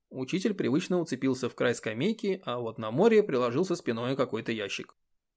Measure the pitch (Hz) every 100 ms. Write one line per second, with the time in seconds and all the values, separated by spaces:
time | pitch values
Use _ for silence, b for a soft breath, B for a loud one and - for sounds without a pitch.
0 | _ - - 180 226 190 127 143 - 180
1 | 165 127 131 127 120 - 123 113 117 110
2 | 175 226 196 185 156 123 117 113 110 123
3 | 220 214 202 135 123 123 156 170 - 117
4 | 123 135 123 110 117 113 101 - - _
5 | _ _ _